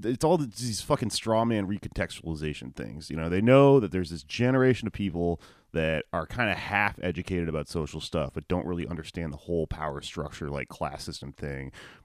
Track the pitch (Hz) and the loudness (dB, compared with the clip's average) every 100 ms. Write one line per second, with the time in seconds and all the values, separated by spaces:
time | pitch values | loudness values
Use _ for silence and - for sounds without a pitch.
0 | 104 127 156 175 135 104 123 104 - 143 | -4 0 4 4 2 -4 -6 -6 -2 0
1 | 110 - 110 110 117 110 95 101 104 - | 0 -2 0 2 4 2 0 -2 -6 -4
2 | 87 - 82 78 76 71 64 - 57 71 | -4 -6 -8 -4 -4 -6 -10 -10 -10 -10
3 | 73 80 82 90 117 135 139 139 98 92 | -8 -4 0 4 8 10 10 8 6 0
4 | 82 82 - - 123 131 131 123 107 - | -4 -6 -8 0 2 4 4 4 0 -4
5 | 98 85 85 82 - - _ 82 80 78 | -2 0 0 -2 -6 -20 _ 0 2 0
6 | - 85 80 120 113 85 - 101 101 - | -2 -4 -4 -2 -2 -2 -2 0 0 0
7 | 90 90 - 90 82 78 71 87 76 78 | -4 -4 -2 -2 -2 -2 -4 -4 -6 -6
8 | - 85 69 - - 90 82 87 80 82 | -6 -4 -4 -6 -2 -2 -2 -4 -4 -8
9 | 78 87 80 78 - 85 78 - 76 71 | -8 -8 -6 -8 -4 -2 -2 -4 -6 -6
10 | - - 71 - 73 71 62 - 76 69 | -8 -8 -8 -8 -6 -6 -8 -8 -8 -6
11 | - 73 71 - 73 69 65 - - - | -10 -12 -12 -10 -8 -6 -8 -12 -18 -20